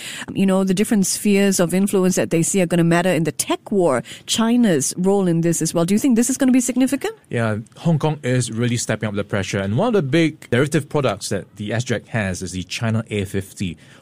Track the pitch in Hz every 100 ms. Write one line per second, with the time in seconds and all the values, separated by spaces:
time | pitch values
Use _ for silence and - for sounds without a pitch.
0 | - - - - 190 190 190 185 214 208
1 | 185 - 208 196 202 190 170 180 196 196
2 | 185 180 117 165 170 196 170 175 170 170
3 | 185 156 151 - - 339 - 202 170 120
4 | - - - - 226 247 226 147 - -
5 | 190 202 180 165 170 160 160 170 170 208
6 | 294 226 247 254 254 254 247 247 262 269
7 | 415 440 - 120 113 107 - - 170 156
8 | 156 151 135 127 123 110 120 117 - 110
9 | 110 101 101 104 95 101 98 120 240 208
10 | 135 160 160 151 - 120 147 160 131 151
11 | 123 98 - 98 - - 104 113 120 104
12 | - 113 98 90 90 92 87 - 117 110
13 | - 104 95 98 92 - 95 - - -